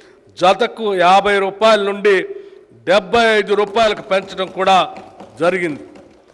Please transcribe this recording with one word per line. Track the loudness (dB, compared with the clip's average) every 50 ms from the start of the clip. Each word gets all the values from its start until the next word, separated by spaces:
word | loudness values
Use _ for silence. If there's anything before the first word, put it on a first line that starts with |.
| -20 -20 _ _ _ _ _ 0
జతకు | 0 2 2 2 -2 -4 -4 -6 -6 -4 0
యాభై | 2 4 4 4 4 4 2 0 0
రూపాయల | 0 -2 -2 0 2 2 2 2
నుండి | 0 -2 -4 0 2 2 2 2 0 -4 -10 -16 -18 -20 -20 -20 -20 _ -20 -8 -2
డెబ్బై | 0 0 0 0 0 0 2 2 2 2 0
ఐదు | 0 0 0
రూపాయలకు | 0 -2 0 0 0 0 0 0 -4
పెంచడం | -4 -4 -4 -4 -4 -6 -8 -8 -10
కూడా | -8 -6 -2 0 2 2 2 2 0 -6 -14 -20 -20 -20 -20 -20 -20 -6 -2
జరిగింది. | -2 0 0 -2 -4 -6 -6 -10 -14 -20 -20 -20 -20 -20 _ _ _ _